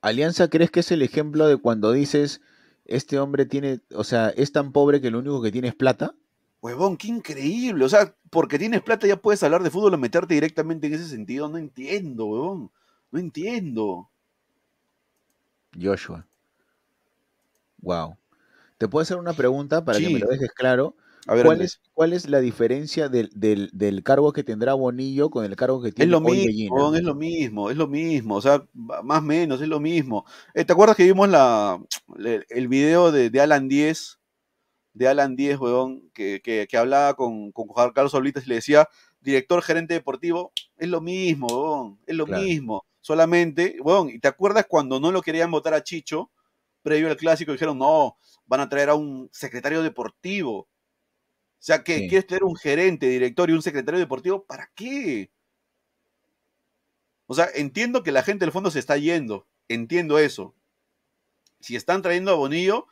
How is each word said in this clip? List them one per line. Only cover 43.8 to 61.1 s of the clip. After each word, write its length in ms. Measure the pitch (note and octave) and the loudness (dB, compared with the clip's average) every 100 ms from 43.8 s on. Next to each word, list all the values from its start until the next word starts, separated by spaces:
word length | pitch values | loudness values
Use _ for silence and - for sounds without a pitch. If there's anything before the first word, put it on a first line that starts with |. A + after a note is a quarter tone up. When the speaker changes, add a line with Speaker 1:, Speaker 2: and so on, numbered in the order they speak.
Speaker 2:
huevón, 280 | C#3+ G3 D3+ | 2 2 2
¿y 100 | A#2 | -2
te 80 | C#3 | -2
acuerdas 380 | - G3 G#3+ G3 | 0 0 2 2
cuando 300 | D#3+ C3 C3 | 0 0 -2
no 120 | D#3 | 0
lo 100 | F#3 | -2
querían 280 | E3 D#3+ E3+ | -2 -2 -2
votar 220 | D#3 D#3 | -2 0
a 100 | D#3 | -2
Chicho? 460 | - E3+ - D#3 - _ _ _ _ _ | -4 -12 -8 -8 -8 _ _ _ _ _
Previo 240 | D3 D3+ D#3+ | -2 0 0
al 80 | D3 | -2
clásico 360 | E3 D#3+ D#3 | 0 0 -2
dijeron, 240 | C3+ D#3+ C3+ | -4 -4 0
"No, 380 | C3+ D#3 C3+ _ _ _ _ | 2 4 2 _ _ _ _
van 140 | C3 | -2
a 80 | C#3 | 0
traer 200 | C#3+ C#3+ | 0 2
a 60 | D3+ | 0
un 340 | D3 C3 C3 | -2 -12 -16
secretario 500 | - C#3 A#2+ C#3 D#3+ | -14 -12 -8 -4 -2
deportivo". 840 | D#3+ - A2 _ F3+ G3 C#3+ G2+ - _ _ _ _ _ _ _ _ _ | -4 -6 -12 _ -8 -6 -6 -8 -14 _ _ _ _ _ _ _ _ _
O 60 | - | 0
sea, 160 | D3+ | 0
¿qué? 160 | C#3+ D#3+ | 2 -4
Speaker 1:
Sí. 100 | F3+ | 2
Speaker 2:
¿Quieres 180 | F#3+ F#3+ | 0 0
tener 160 | F#3 | -2
un 120 | F#3+ E3 | -2 -2
gerente, 500 | D3+ D3 F#3 E3 C3 | -2 2 2 2 0
director 420 | B2+ B2 B2 F3 | 0 -2 0 2
y 40 | |
un 80 | D#3+ | 2
secretario 340 | D#3+ C#3+ A#2+ F3 | 0 -4 -4 -2
deportivo? 440 | D#3 C3 F3 G3 | -4 -4 -4 -6
¿Para 260 | _ C3+ - - | _ -20 -18 -16
qué? 560 | A3+ C#4 G#3+ A2+ F#2 _ _ _ _ _ _ _ _ _ _ _ _ _ _ _ _ _ _ _ - | -12 -8 -6 -6 -8 _ _ _ _ _ _ _ _ _ _ _ _ _ _ _ _ _ _ _ -6
O 80 | |
sea, 140 | C3 E3+ C#3 | 0 0 0
entiendo 480 | C#3+ G3 A#3+ B3 | -6 -4 -2 -2
que 80 | E3 | 0
la 100 | C3+ | 0
gente 220 | D#3+ G3+ E3+ | 0 -2 -2
del 60 | |
fondo 180 | F3+ F#3+ | -2 -4
se 100 | D3 | -4
está 180 | A#2 D3 | -2 -2
yendo. 500 | D3+ E3+ A#2+ G2+ _ _ _ | 0 -2 -4 -10 _ _ _
Entiendo 500 | A#2 A2+ F3 D#3+ D3 | -8 -4 -4 2 2
eso. 340 | D3 - F#2 _ _ _ _ _ _ | 2 -2 -16 _ _ _ _ _ _